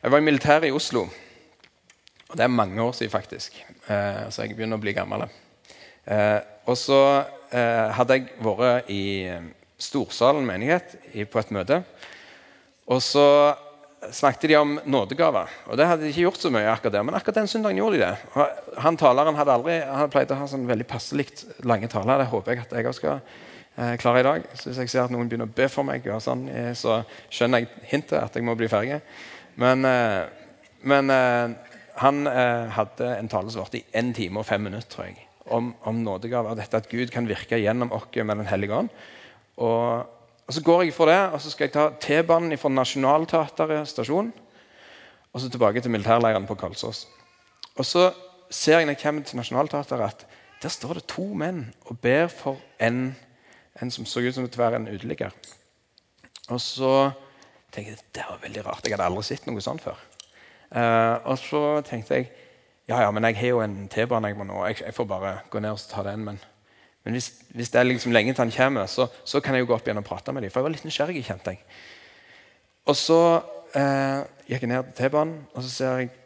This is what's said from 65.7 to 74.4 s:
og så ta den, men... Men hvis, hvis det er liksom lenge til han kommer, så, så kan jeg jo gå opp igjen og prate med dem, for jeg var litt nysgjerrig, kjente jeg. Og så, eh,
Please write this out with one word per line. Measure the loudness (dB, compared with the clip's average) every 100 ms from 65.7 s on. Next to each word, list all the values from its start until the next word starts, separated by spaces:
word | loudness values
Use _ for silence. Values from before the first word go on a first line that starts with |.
| -8
og |
så | -10
ta | -8 -8
den, | -6 -10
men... | -12 -18 _ _ _ _ _ -6
Men | -6
hvis, | -6 -12 _ -10
hvis | 0
det | 4
er | 4
liksom | 2 4 4
lenge | 4
til | 0
han | 0 2
kommer, | 2 2 -4
så, | -2 -2 -2
så | -4 -4
kan | 0 -2
jeg |
jo | 2
gå | 0
opp | 0
igjen | -6
og | -6
prate | -10 -8 -8
med |
dem, | -4
for | -2
jeg | -2
var | -4
litt | -8
nysgjerrig, | -4 -4 -4
kjente | -8 -8 -8 -10
jeg. | _ -20 -20 -20 -20 -20 -20 -20 -20 _ _ _ 0
Og | 0
så, | 4 6 6 4 0 -16 -6 -2
eh, | 0 0 0 -4 -6 -16